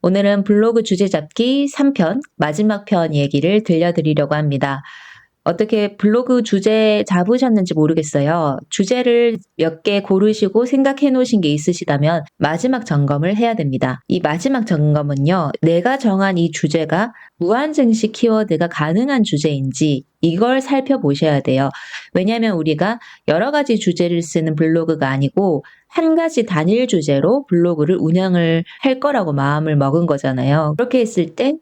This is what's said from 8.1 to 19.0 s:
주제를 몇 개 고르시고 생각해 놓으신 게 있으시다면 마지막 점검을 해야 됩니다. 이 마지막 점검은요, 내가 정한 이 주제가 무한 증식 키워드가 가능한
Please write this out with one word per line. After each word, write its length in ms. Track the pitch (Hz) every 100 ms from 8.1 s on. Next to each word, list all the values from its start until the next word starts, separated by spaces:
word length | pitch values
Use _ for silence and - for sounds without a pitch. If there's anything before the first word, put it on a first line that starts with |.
| 143 143 170 151 139 -
주제를 680 | - 190 247 247 240 240 220 - -
몇 260 | 160 160
개 180 | - 202
고르시고 640 | 196 190 214 214 202 214 247
생각해 440 | 277 269 277 285
놓으신 320 | 254 254 220
게 80 | 160
있으시다면 760 | 147 151 175 - 143 147 170 147 _
마지막 480 | 143 165 254 254 226
점검을 500 | 147 139 143 170 208
해야 180 | 233
됩니다. 460 | 220 147 131 127 127 _
이 140 | 180
마지막 440 | 147 156 262 269 220
점검은요, 880 | 165 151 151 147 139 139 185 151 -
내가 360 | 165 170 175 262
정한 400 | 247 190 196 180
이 140 | 165
주제가 600 | 160 156 165 156 165 233 - - _
무한 360 | 170 226 302
증식 400 | 302 247 220 214
키워드가 540 | 220 233 220 214 160 170
가능한 560 | 165 151 175